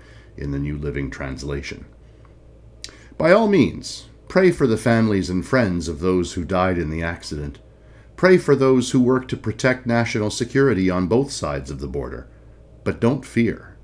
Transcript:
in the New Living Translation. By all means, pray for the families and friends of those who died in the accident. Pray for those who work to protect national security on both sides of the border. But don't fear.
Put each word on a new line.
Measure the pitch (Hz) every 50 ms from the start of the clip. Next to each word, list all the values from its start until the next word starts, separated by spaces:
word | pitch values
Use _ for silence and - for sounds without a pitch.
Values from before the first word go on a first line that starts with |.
| - - - - - - -
in | - 71 71
the | 69 69
New | 71 73 73 73
Living | 73 73 69 71 69 65
Translation. | 67 - 73 67 65 64 67 71 71 67 - - - - - - - - - - - - - - - - - - - - - - - - - - - - - - - -
By | 156 160
all | 180 214 226 208
means, | 202 185 120 82 - - 120 - - - - - - - - -
pray | - 180 190 185
for | 170 - 151 123
the | 110
families | 104 - 127 117 113 110 110 104 98 90 78
and | 90 92 82
friends | - - 135 117 98 87 87 80 82
of | 82 71
those | 80 92 92 90 87 82 -
who | 92 82
died | 73 95 90 90 92 92 87
in | 82 76
the | 78 82
accident. | 82 85 85 80 - - 80 73 73 71 - - - - - - - - - - - - - -
Pray | - 185 185 175
for | - - 143
those | 143 135 135 131 127 120 -
who | - 131
work | 123 120 127 127 127 -
to | - 117
protect | - 110 107 - - 131 127 - - 120
national | 117 117 117 110 - 120 107 107
security | 101 - 120 117 - 135 139 139 113 92 92 92
on | 90 90 92 85
both | 110 123 143 139
sides | - - - 78 73 69 67 64
of | 76 65
the | 71 69
border. | 64 71 65 60 58 58 - - - - - - - - - - - - -
But | - - -
don't | - 117 135 131 -
fear. | - - 120 117 107 78 - - - - -